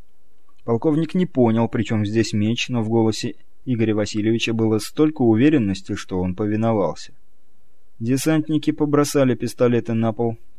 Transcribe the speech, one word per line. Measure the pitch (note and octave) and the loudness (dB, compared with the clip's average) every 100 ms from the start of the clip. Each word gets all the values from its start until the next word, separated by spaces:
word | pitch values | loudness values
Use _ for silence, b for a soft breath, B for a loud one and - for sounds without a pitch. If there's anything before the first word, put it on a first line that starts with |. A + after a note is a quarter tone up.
| - - - - - - | -14 -14 -14 -14 -14 -8
Полковник | - A#2 D#3+ D3+ D#3+ | -2 0 2 0 0
не | F#3 F3+ | 0 0
понял, | C3 A2+ A2+ A2+ | 2 4 4 2
при | A#2 | 0
чём | G#2 A2 G#2 | 0 0 0
здесь | A2+ G#2+ | 0 0
меч, | G#2+ G#2+ A#2+ - | 2 0 0 -2
но | A#2+ | -2
в | G#2+ | 2
голосе | A2+ A2 G#2 B2 - - - - | 2 2 0 -6 -8 -14 -10 -4
Игоря | A#2 A2 | 0 2
Васильевича | G#2+ G#2 G#2+ G#2+ A2+ - | 0 0 0 0 2 0
было | A2+ A2 G#2+ | 0 2 2
столько | - - D#3 D#3 | -2 0 0 4
уверенности, | A#2+ A2 D3 D#3 G2+ F#2+ - | 4 6 6 4 2 -2 -4
что | G2+ - F#2 | -8 -4 -2
он | F2+ | -2
повиновался. | F#2 G#2 G#2+ A2+ A2 E2+ - - - - - - - - - - - | -2 -2 0 2 2 0 -2 -10 -12 -14 -14 -12 -14 -14 -14 -14 -6
Десантники | A2+ C3+ D#3 D#3 D#3 D3+ D3+ | -2 0 2 0 2 0 0
побросали | D3+ D3 D3 D3 C#3+ C3 | 0 2 2 2 4 2
пистолеты | A#2 A#2+ - B2 A#2+ A#2 | 2 -2 2 2 2 0
на | A2+ A2+ | 0 0
пол, | A2 A#2 A2+ - | 0 -2 -4 -10